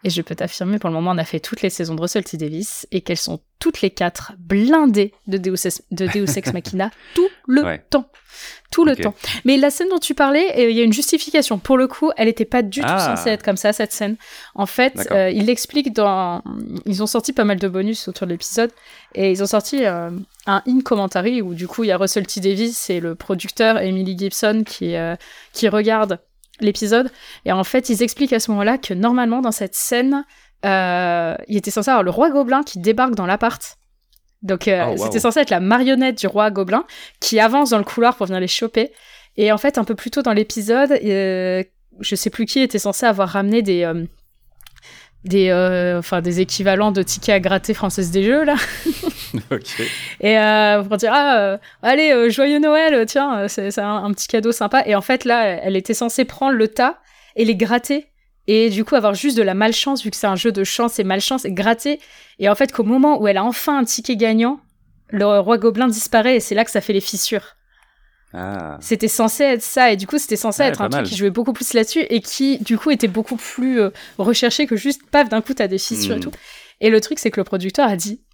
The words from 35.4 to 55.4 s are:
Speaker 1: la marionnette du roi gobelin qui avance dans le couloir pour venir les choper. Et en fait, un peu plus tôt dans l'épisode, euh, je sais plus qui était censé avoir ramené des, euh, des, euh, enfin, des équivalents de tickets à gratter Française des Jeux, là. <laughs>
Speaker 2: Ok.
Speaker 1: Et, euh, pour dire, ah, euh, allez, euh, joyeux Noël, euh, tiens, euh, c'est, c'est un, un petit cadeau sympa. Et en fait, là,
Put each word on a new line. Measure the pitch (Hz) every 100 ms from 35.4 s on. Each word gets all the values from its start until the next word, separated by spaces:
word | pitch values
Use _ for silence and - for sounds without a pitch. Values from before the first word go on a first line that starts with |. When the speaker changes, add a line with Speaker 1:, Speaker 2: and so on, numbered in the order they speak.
| 285
Speaker 1:
la | 185
marionnette | 185 240 254 262 262 220
du | 196
roi | 196 214
gobelin | 196 185 214 - - - _
qui | - 220
avance | 220 269 285
dans | 220
le |
couloir | 202 - 233 -
pour | 185
venir | 185
les | 180
choper. | - 226 226 220 _ - - _ -
Et | 208
en | 214
fait, | 277 262
un |
peu | 214 220
plus | -
tôt | 285
dans | 254
l'épisode, | 208 214 - 208 240 277 285
euh, | 208 196 190 185 185 185 190 _ _ _
je | 208 196
sais | 208
plus | - 226
qui | 269
était | 254 208
censé | 202 196 240
avoir | 202 190
ramené | 196 196 226
des, | 202 175
euh, | 170 165 170 _ _ _ _ _ - - - - - _
des, | 185 196 185
euh, | 180 185 185 180 175
enfin, | 170 180
des | 170 175
équivalents | 185 - 196 190 214
de | 196
tickets | 185 - - 196
à |
gratter | 185 190 - 214
Française | 196 - 180
des | 185
Jeux, | 196 277
là. | 302 285
<laughs> | - - - - 339 - - 113 -
Speaker 2:
Ok. | 135 - - 117 - - -
Speaker 1:
Et, | 202 220
euh, | 214 214 214 208
pour | 196 208
dire, | 220
ah, | 262 285 240
euh, | 202 202 - _
allez, | 220 277 311
euh, | 254 233
joyeux | 220 277 294
Noël, | 302 302 320
euh, | 277 220
tiens, | 277 285 226
euh, | 202
c'est, | - 196
c'est | 196
un, | 202 208
un | 196
petit | 202 -
cadeau | 226 220
sympa. | 233 208 262 214
Et | 202
en |
fait, | 190 262
là, | 247 233